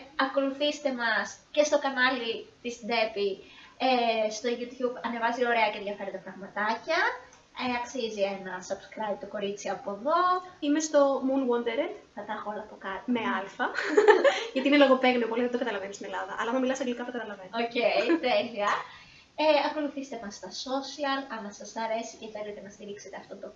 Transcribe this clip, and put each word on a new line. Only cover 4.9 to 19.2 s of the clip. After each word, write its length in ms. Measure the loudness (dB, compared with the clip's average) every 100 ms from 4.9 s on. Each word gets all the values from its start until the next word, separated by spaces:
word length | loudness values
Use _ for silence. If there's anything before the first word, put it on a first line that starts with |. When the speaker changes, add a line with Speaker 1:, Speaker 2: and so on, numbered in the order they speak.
| -2 -6
Speaker 1:
Ανεβάζει 360 | -2 0 2 2
ωραία 180 | 4 2
και 60 | 0
ενδιαφέροντα 380 | -6 -6 -6 -8 -10
πραγματάκια. 760 | -12 -10 -4 -2 -2 0 0 2 -2 -10 -20 _ -8
Ε, 40 | -4 -4
αξίζει 420 | -4 -6 -6 -2 -2 -2
ένα 180 | -8 -10 -8
subscribe 480 | -8 -8 -6 -4 -4
το 40 | -6
κορίτσι 340 | -6 -4 -4 -6 -6
από 140 | -6 -4
εδώ. 200 | 0 2 4 2 -2 -4
Speaker 2:
Είμαι 160 | 0 2 4
στο 120 | 4 4 4 0
Moon 160 | 0 2
Wandered. 420 | 0 0 -2 -2 -6 -14
Speaker 1:
Θα 80 | -14 -10
τα 60 | -8
έχω 80 | -6
όλα 100 | -8 -10
από 80 | -12 -8
κάτω. 160 | -6 -2 0
Speaker 2:
Με 60 | 0 -2
άλφα. 280 | -4 -4 -4 -2 4 8 8
<laughs> 440 | 8 6 4 0
Γιατί 120 | 0 4
είναι 120 | 8
λογοπαίγνιο, 420 | 8 8 6 4 2
πολύ 100 | 0 0
δεν 60 | 0
το 20 |
καταλαβαίνω 300 | -2 -4 -6 -8
στην 80 | -8
Ελλάδα. 220 | -6 -6 -4
Αλλά 100 | -2
άμα 80 | 0
μιλάς 180 | 0 0
αγγλικά, 220 | -2 -4 -6
το 40 | -8
καταλαβαίνω. 360 | -8 -10 -8 -4
Speaker 1:
Οκ, 120 | -2 0 2 2 2 2 2
τέλεια. 420 | 2 0 -2 0 -2 -4 -14 -20 -20